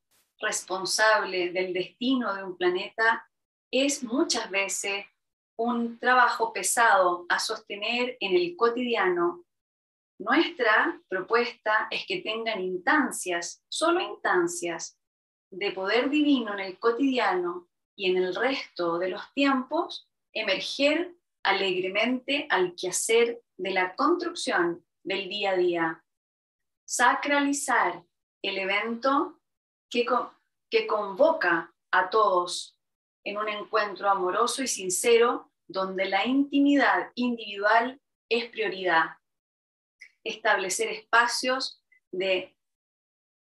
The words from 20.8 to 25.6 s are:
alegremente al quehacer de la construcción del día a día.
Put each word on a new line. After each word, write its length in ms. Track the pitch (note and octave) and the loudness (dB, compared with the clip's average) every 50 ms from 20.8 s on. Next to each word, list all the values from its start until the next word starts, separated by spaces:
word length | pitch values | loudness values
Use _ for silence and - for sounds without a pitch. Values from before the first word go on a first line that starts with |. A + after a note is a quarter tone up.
| C#4 D4 D#4 E4 F4 - - _ _ _ _ _ | 2 2 2 0 -2 -6 -10 _ _ _ _ _
alegremente 1040 | - G3 F#3+ F#3+ G3 F#3+ F3+ F3+ F3+ F#3 G3 G#3+ A3+ B3 B3+ B3+ - C#4 C#4+ D4 - - | -2 0 0 2 0 0 -2 -2 -2 -2 -2 -2 0 0 -2 -2 -2 -4 -4 -4 -2 0
al 240 | F#3 F#3 F3+ F3 - | 0 0 0 0 -2
quehacer 680 | - - F3+ - - - - A3+ A#3 A#3 A#3 A#3 - - _ _ | -6 -6 -4 -4 -4 0 2 4 4 4 2 0 -6 -14 _ _
de 140 | - F3+ G3 | -8 -6 -2
la 260 | G3 F#3 F3+ F3+ - | 0 0 -2 -2 -2
construcción 880 | - C#4 D#4 F4 - E4+ E4+ - - - B3+ G#3 F#3 E3+ E3+ E3+ - _ _ _ _ | 0 2 2 2 2 0 -6 -6 -6 -4 -2 0 0 0 0 -2 -6 _ _ _ _
del 260 | _ E3+ G3 G3 G3 F3+ | _ -6 -6 -6 -6 -8
día 220 | G#3 G#3 G3+ G3 | -6 -4 -2 0
a 40 | F#3 | 0
día. 480 | F3+ | 2